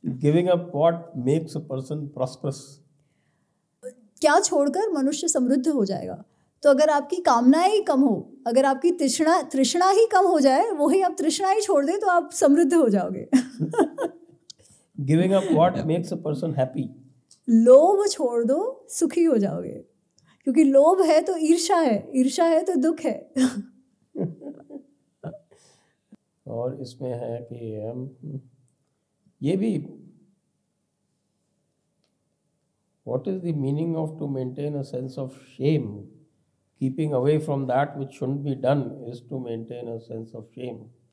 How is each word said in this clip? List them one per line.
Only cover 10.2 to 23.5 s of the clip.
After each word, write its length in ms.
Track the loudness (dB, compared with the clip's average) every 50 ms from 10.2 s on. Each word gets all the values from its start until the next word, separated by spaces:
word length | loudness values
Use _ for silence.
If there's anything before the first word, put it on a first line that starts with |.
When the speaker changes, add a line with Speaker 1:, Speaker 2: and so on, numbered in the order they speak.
| 4
Speaker 2:
हो 140 | 4 4 4
जाए, 300 | 4 4 4 4 2 0
वही 300 | 0 0 2 2 2 2
आप 160 | 2 0 -2 -2
तृष्णा 320 | -2 -2 -2 0 0 0
ही 100 | 0 0
छोड़ 240 | 0 2 2 2 2
दें 160 | 0 -2 -2
तो 60 | 0
आप 240 | 2 2 2 0 -2 -4
समृद्ध 420 | 0 4 4 4 4 4 4 4
हो 140 | 2 2 2
जाओगे। 400 | 2 0 -2 -2 -8 -10 -8 0
<laughs> 60 | 0 0 0 0 -6 -6 -6 -4 0 0 0 0 0 -8 -8 -8 -8 -12 -20 _ -20 _ _ _ -20 _ _ _ _ _ _ _ _ -10
Speaker 1:
"Giving 320 | -2 0 2 2 2 2 2
up 260 | 0 2 2 2 4
what 160 | 4 4 2
makes 340 | -2 -4 -2 -2 -2 -2 -6 -8
a 60 | -8 -6
person 220 | -6 -6 -6 -6 -6
happy?" 340 | -2 -2 -4 -4 -2 -8 -8 -8 -10 -18 -20 _ _ _ _ _ _ _ _ 2
Speaker 2:
लोभ 580 | 4 4 8 10 10 10 10 8 4 4 2 0
छोड़ 340 | -2 -2 -4 -2 -2 -2 0
दो, 420 | 0 0 0 0 -4 -6 -10 -16 -12
सुखी 340 | -4 -2 -2 -2 0 2 2
हो 120 | 2 2
जाओगे, 480 | 2 0 -2 -4 -6 -8 -10 -12 -14 -18 _ _ _ _ _ _ _ _ _ _ _ _
क्योंकि 200 | -2 2 4 4
लोभ 360 | 6 8 6 8 6 6 4
है 200 | 4 4 4 4
तो 160 | 2 2 -2
ईर्ष्या 400 | -2 2 2 2 2 4 2 2
है, 340 | 2 4 2 0 0 -4 -4 0
ईर्ष्या 300 | 0 0 0 2 2 2
है 200 | 4 4 2 2
तो 100 | 0 -2
दुख 260 | 0 2 0 0 0
है। 320 | -4 -6 -6 -6 -10 -8 _
<laughs> 60 | 0 0 0